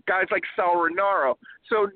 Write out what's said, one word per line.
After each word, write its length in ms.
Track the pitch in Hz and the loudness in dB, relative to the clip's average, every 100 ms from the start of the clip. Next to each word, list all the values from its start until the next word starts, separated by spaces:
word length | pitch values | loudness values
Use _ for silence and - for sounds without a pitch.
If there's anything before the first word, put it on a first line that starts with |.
| - | -2
guys 200 | 185 185 | -2 0
like 120 | 196 - | -2 -4
Sal 220 | - 180 175 | -2 0 2
Rennaro. 640 | 165 175 202 185 139 120 - - - | 0 0 0 2 2 -2 -6 -18 -4
So 180 | 220 202 | 0 0